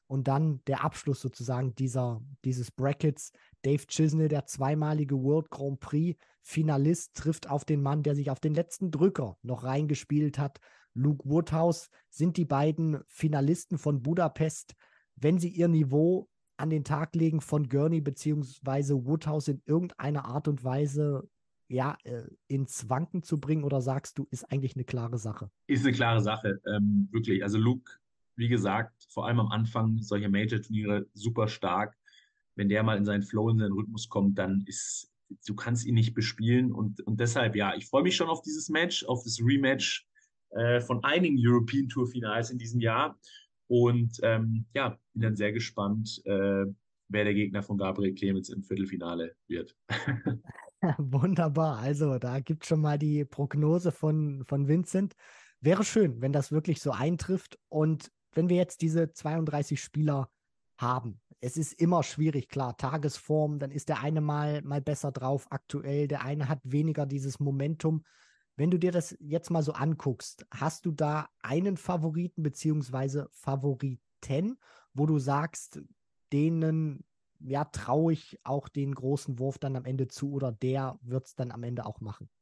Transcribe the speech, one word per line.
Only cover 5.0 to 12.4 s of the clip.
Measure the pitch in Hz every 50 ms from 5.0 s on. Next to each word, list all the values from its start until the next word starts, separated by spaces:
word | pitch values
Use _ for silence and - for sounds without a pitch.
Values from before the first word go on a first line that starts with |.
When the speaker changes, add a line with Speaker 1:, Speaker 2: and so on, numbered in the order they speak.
| 147 135 143
Speaker 1:
World | 131 131 139 147 160 156 -
Grand | - - 139 139 139 -
Prix | - - - 151 165 175 165 _ _ _ _ _
Finalist, | _ - - 160 156 156 147 139 139 156 175 170 - - -
trifft | - - 156 156 - - -
auf | 143 147 -
den | - 156 143
Mann, | 139 139 147 151 139
der | 151 143
sich | 143 143 143
auf | 135 -
den | - 156 151
letzten | 165 170 - - - 190 180
Drücker | 151 135 175 196 190 - 131 101 92 _
noch | - 120 127 117 123
reingespielt | 127 131 143 156 147 147 - - - 147 151 151 147 139 -
hat, | 143 139 - - _ - _ _ _ _ -
Luke | 120 131 147 147 135 - 135
Woodhouse. | 147 170 165 - 160 160 165 170 165 - - - _ _ _ _
Sind | - - 151 180 160
die | 185